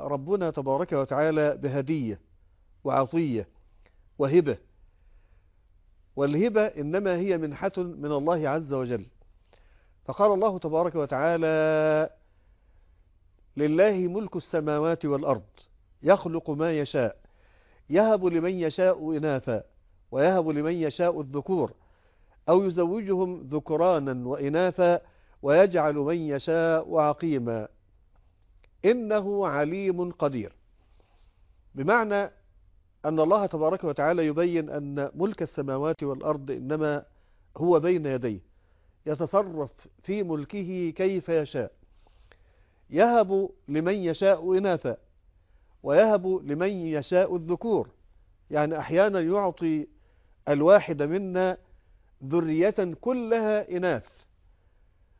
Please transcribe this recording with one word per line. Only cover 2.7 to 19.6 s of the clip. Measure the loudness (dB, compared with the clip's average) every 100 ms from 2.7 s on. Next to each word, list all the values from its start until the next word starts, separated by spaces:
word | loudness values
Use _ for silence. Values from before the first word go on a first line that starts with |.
| _
وعطية | -2 0 0 0 0 -2 -6 _ -20 _ -20 _ _ -4
وهبة، | 2 4 4 0 -8 _ -20 _ _ -20 _ _ _ _ _ _ _ _ _ -2
والهبة | 0 2 2 2 0
إنما | -2 -4 -2 0 0
هي | 0 -2
منحة | -4 -6 -6 -4
من | -6 -6 -4
الله | -2 0 0 0
عز | -2 -4
وجل. | -4 -4 -6 -8 _ _ _ _ _ _ _ _ _
فقال | -10 0 2
الله | 4 0 -2
تبارك | -2 -2 0
وتعالى: | -2 -4 0 0 0 0 2 2 2 2 2 -2 -6 _ _ _ _ _ _ _ _ _ _ _ _ _ -2
"لله | 0 4 4
ملك | 4 -2 -4 -6 -8
السماوات | -6 -4 -2 0 0 -2
والأرض | -2 -2 -2 -4 -4 -20 -20 _ _ _
يخلق | 2 4 2 -6 -4
ما | -4 -2 -2
يشاء | -2 0 -2 -4 -18 _ _ _ _ _ -2
يهب | 2 4 4 2
لمن | 0 -2
يشاء | -2 -2 0 2 2 -2 -2
إناثا | -2 -2 -2 -4